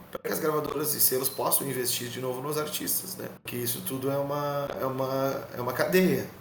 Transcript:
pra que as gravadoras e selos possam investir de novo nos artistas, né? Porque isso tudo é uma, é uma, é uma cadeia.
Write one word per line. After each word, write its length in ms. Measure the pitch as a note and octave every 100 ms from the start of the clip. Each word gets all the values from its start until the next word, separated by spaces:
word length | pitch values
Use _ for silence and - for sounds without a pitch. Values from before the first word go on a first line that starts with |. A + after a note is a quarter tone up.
| -
pra 100 | -
que 140 | -
as 60 | -
gravadoras 560 | D#3+ D3+ D3 C#3+ D3 C3
e 40 |
selos 300 | - B2+ C3
possam 380 | - C#3 E3 C#3
investir 420 | B2+ A#2+ - A#2+
de 100 | A#2+
novo 220 | C3 B2+
nos 160 | C#3+ D3+
artistas, 580 | D3+ - - - - -
né? 120 | - -
Porque 140 | - A#2+
isso 240 | A#2 A#2+
tudo 280 | - C3+ C3
é 80 | C#3
uma, 500 | C#3 C#3+ C#3+ C#3+ C#3 -
é 40 | C3
uma, 640 | C3 C3 C3+ C3+ B2+ - -
é 60 |
uma 120 | B2
cadeia. 540 | B2+ D3+ F#3 F3+ B2+ - -